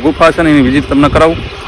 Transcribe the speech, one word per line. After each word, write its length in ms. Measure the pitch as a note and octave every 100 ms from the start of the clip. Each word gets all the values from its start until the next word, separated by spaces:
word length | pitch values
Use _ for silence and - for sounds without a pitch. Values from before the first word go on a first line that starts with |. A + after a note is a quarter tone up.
ગુફા 280 | C#3 - E3
છે 120 | E3
ને 80 | D#3+
એની 120 | D3
વિઝિટ 260 | B2+ C#3 C3+
તમને 200 | C#3+ C#3+
કરાવું. 280 | D3+ D#3+ E3 - -